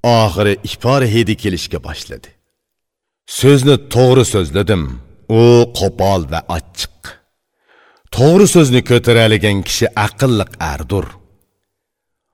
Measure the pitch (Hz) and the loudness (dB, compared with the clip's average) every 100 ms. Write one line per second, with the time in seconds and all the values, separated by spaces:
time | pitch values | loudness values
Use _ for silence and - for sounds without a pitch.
0 | 120 117 107 87 101 98 - - 117 139 | 2 2 0 0 -2 -2 -8 -8 -2 0
1 | 123 110 107 107 107 87 - 82 - 73 | 0 0 -2 -4 -6 -6 -8 -12 -12 -16
2 | - 65 - _ _ _ _ _ _ _ | -16 -20 -20 _ _ _ _ _ _ _
3 | _ _ _ - 127 143 135 135 - 117 | _ _ _ 0 2 4 4 0 0 2
4 | 127 131 117 104 80 80 92 95 71 62 | 4 4 2 -2 -4 -4 -2 -2 -4 -10
5 | - _ _ 110 117 120 120 120 123 - | -18 _ _ 2 4 4 2 -2 -6 -2
6 | 95 95 73 80 - 85 - - - _ | -2 -2 -4 -10 -8 -10 -10 -14 -14 _
7 | - - _ _ _ _ _ _ _ _ | -20 -20 _ _ _ _ _ _ _ _
8 | _ - 139 180 202 180 143 123 - 120 | _ 0 2 4 4 4 2 0 2 0
9 | 117 117 110 107 104 98 90 - - - | 2 2 4 2 0 -2 -4 -4 -4 -2
10 | 104 - 135 113 95 - 80 69 76 98 | -6 -2 -2 -2 -4 -8 -10 -10 -6 -6
11 | 87 - _ _ _ _ _ _ _ _ | -6 -16 _ _ _ _ _ _ _ _
12 | _ _ _ | _ _ _